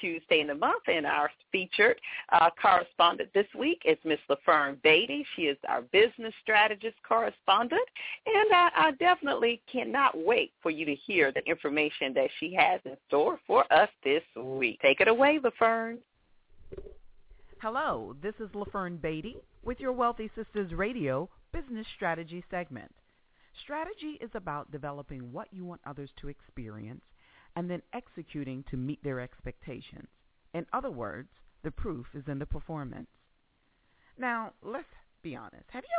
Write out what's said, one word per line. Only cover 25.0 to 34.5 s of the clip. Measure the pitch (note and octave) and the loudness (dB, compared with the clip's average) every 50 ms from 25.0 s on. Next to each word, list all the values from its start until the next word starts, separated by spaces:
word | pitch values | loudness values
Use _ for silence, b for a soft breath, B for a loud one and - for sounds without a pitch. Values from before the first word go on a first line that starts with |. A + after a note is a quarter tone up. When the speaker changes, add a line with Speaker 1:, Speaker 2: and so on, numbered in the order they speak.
| C#3+ - D3 C3 B2 A#2+ B2 | -12 -14 -12 -14 -12 -12 -12
Speaker 2:
what | E3+ G#3+ - - | -12 -14 -14 -14
you | F#3 F3+ | -14 -14
want | F3 F3 - - | -14 -14 -14 -16
others | C3+ C#3+ C#3+ C#3+ C#3 - - | -16 -14 -14 -14 -16 -16 -14
to | - C#3+ | -14 -14
experience | D3 _ _ _ - - A#2+ G#2+ G#2 G#2+ G#2+ G#2+ B2+ - _ _ _ b b b b b b b b | -14 _ _ _ -16 -14 -14 -12 -12 -14 -14 -14 -16 -18 _ _ _ b b b b b b b b
and | E3+ F3 F3 | -8 -8 -6
then | F3+ E3+ - _ - | -8 -8 -10 _ -14
executing | A#3+ A#3+ _ - - D#3+ - - D3+ C#3 B2+ C3 B2+ C3+ - | -14 -14 _ -16 -18 -16 -12 -10 -10 -8 -8 -10 -12 -10 -10
to | - | -8
meet | B2+ B2+ C3+ D3+ - - | -6 -6 -6 -8 -8 -8
their | C#3+ C3+ B2+ | -8 -8 -8
expectations. | B2 B2+ _ - - C3 B2 _ - - C3 - - - - - - - _ _ _ _ _ _ _ _ - | -10 -12 _ -16 -14 -14 -14 _ -14 -16 -16 -16 -16 -18 -20 -20 -20 -20 _ _ _ _ _ _ _ _ -10
In | E3+ E3 - - | -10 -10 -6 -6
other | A#3+ C4 C4+ | -6 -6 -6
words, | - B2 A#2 G2+ - G#2+ F3 _ _ _ _ _ _ _ - | -8 -8 -10 -8 -10 -10 -14 _ _ _ _ _ _ _ -12
the | B2+ | -12
proof | - - - A3+ E3 B2 B2 - - | -8 -8 -6 -6 -6 -8 -10 -14 -16
is | D3+ C3 | -14 -10
in | D3 C#3+ C#3 | -8 -8 -8
the | C#3+ | -6
performance. | - - - - - E3 D3+ C#3+ B2+ A#2 - - - _ _ _ _ _ _ _ _ _ _ _ _ _ _ _ _ _ _ _ _ _ - | -6 -6 -8 -8 -8 -10 -10 -10 -10 -12 -14 -16 -18 _ _ _ _ _ _ _ _ _ _ _ _ _ _ _ _ _ _ _ _ _ -8
Now, | B3 B3+ A#3 A3+ A3 G#3 | -6 -4 -4 -4 -6 -10